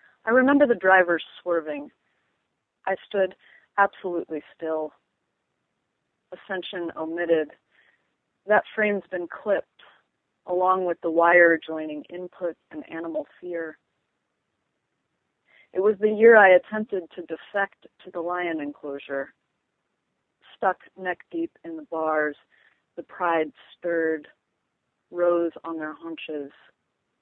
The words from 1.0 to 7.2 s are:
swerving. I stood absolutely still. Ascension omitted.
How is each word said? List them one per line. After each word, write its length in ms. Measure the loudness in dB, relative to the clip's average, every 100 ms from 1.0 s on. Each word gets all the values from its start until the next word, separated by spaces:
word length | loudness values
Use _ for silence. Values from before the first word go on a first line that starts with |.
| 4 0 -4 -10
swerving. 480 | -4 -4 -4 -8 -12 _ _ _ _ _ _ _ _ _ -6
I 100 | -6 -4
stood 280 | -2 -2 -4 _ _ _ 0
absolutely 640 | 0 0 -6 -6 -6 -10 -12 -10
still. 360 | -6 -6 -6 -12 _ _ _ _ _ _ _ _ _ _ _ _ _
Ascension 580 | -20 -12 -10 -10 -10 -10 -10
omitted. 540 | -8 -6